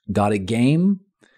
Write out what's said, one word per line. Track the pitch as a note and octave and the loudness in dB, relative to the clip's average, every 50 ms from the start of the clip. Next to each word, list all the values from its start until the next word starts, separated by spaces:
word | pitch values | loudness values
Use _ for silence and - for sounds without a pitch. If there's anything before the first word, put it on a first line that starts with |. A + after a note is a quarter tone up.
| _ G#2+ | _ -6
got | G2+ G#2 G2+ G#2 G#2+ | -2 -2 0 0 0
a | G#2 | -2
game. | F#2+ F2+ A2+ A2+ A#2+ C3+ D3 E3 F3 G3 G3+ F#3+ - _ _ _ _ _ _ | -4 -4 -2 0 2 2 2 2 2 0 0 -2 -6 _ _ _ _ _ _